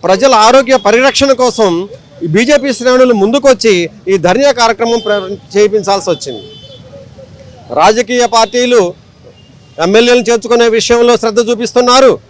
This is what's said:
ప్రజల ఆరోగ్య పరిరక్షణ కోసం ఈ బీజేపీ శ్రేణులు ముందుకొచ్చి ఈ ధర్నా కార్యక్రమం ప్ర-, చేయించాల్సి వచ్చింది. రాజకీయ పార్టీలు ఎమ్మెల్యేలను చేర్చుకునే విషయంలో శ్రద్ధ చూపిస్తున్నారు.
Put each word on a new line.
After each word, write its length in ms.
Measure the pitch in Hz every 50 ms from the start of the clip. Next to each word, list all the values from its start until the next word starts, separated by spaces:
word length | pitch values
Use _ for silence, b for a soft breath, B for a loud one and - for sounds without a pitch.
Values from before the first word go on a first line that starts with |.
| -
ప్రజల 300 | 170 190 185 - 269 262
ఆరోగ్య 420 | 220 214 226 254 269 277 233 269
పరిరక్షణ 560 | 254 - 202 220 233 254 269 240 - 269 277 262
కోసం 560 | 240 254 247 226 - 226 190 170 170 185 202 - - - - - - -
ఈ 40 |
బీజేపీ 460 | 170 151 196 233 240 302 285 - 285 247
శ్రేణులు 420 | - 240 254 254 254 254 254 240
ముందుకొచ్చి 760 | 208 196 208 233 285 247 277 262 - - 226 196 180 175 160 - - - 180
ఈ 80 | 190
ధర్నా 340 | 190 160 175 185 240 277 285
కార్యక్రమం 480 | 269 247 233 226 226 196 233 233 233 233
ప్ర-, 380 | 226 214 208 202 190 190 202 190 - - -
చేయించాల్సి 540 | 202 208 208 202 214 190 196 202 196 - -
వచ్చింది. 320 | 170 143 - 143 123 107 92 - - - - - - - - 508 - 554 - - - - - - - - - - - - - - 117
రాజకీయ 520 | 139 156 196 214 226 240 196 247 247 240
పార్టీలు 680 | 233 233 226 226 214 - 247 247 247 247 240 185 175 180 - - _ _ _ - - - _ - _ - - - _ - - 160
ఎమ్మెల్యేలను 420 | 180 196 220 240 240 247 247 233 202
చేర్చుకునే 380 | 233 226 - 233 233 240 233 233
విషయంలో 480 | 220 226 208 - 240 240 240 240 240
శ్రద్ధ 340 | 220 - 226 214 214 240 214
చూపిస్తున్నారు. 720 | 240 214 240 220 - 247 247 247 247 262 269 262 170 - - _